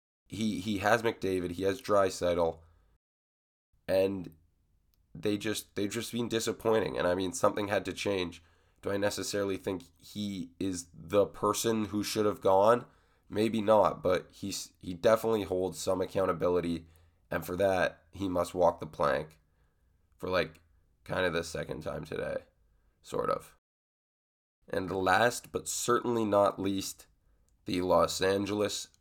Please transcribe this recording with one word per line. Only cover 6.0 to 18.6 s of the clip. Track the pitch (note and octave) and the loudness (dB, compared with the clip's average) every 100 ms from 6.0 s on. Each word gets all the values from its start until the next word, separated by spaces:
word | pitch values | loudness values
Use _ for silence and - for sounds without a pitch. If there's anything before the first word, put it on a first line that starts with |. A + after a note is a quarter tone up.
| A2 | -6
been | A#2 A#2+ | -6 -2
disappointing. | A2+ A2+ - A2+ A2 F2 B1 | -2 -2 -2 2 2 2 0
And | F2 | 0
I | |
mean, | F2+ F#2 | 0 -2
something | F2 G2+ G2 G2+ | 0 0 0 -2
had | G2+ | -2
to | F#2 | -2
change. | F2+ G#2 G2 F2 E2+ - _ _ _ | -4 -2 -2 -4 -8 -20 _ _ _
Do | G2 | -6
I | G2+ | -2
necessarily | G2+ G2+ F#2 G#2 G2 F#2 | -2 -2 -4 -4 -2 -4
think | - F#2+ - _ | -4 -6 -8 _
he | - G2+ G#2 F#2+ - - | -16 -8 -6 -6 -10 -6
is | F#2+ F2 - | -6 -6 -10
the | - E2 G2+ | -16 0 2
person | F#2+ - G#2 G#2 A#2+ A2 G#2 | 2 0 -2 0 0 0 -2
who | G#2 | -4
should | G2+ A2 G#2 | -2 0 0
have | F#2 | 2
gone? | G2 F#2+ G#2 A#2+ - _ _ _ _ | 4 6 8 4 0 _ _ _ _
Maybe | G2 A2 A2 | -2 0 0
not, | G2+ G#2+ F2+ - | 6 6 6 2
but | F#2 F2+ - | 0 0 -2
he's, | - G2 F#2 - _ | -10 -10 -8 -12 _
he | F2+ | -12
definitely | E2+ - A2 A2+ A2+ | 0 4 4 4 0
holds | F#2 F2+ F#2 E2 | 0 0 -2 -2
some | - F#2 | -2 -2
accountability, | F#2 G2+ F#2 E2 F2+ F2 E2+ E2+ - _ _ _ _ | -2 0 0 2 2 2 0 -4 -8 _ _ _ _
and | F2 E2 | -8 -4
for | F2+ | 0
that, | G2 F#2 D#2+ - _ | 2 2 0 -2 _
he | F#2 G2 | -8 -4
must | F2+ F2 | -2 -2
walk | F#2 | 2